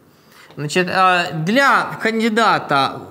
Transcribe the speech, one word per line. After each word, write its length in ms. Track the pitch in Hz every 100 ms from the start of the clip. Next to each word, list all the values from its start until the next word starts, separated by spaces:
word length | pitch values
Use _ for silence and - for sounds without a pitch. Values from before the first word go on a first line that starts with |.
| _ _ _ - - -
Значит, 320 | 147 180 180
а, 420 | 185 185 180 170
для 640 | 160 160 240 277 214 165 -
кандидата 1000 | 220 220 226 214 214 160 - 143 135 - -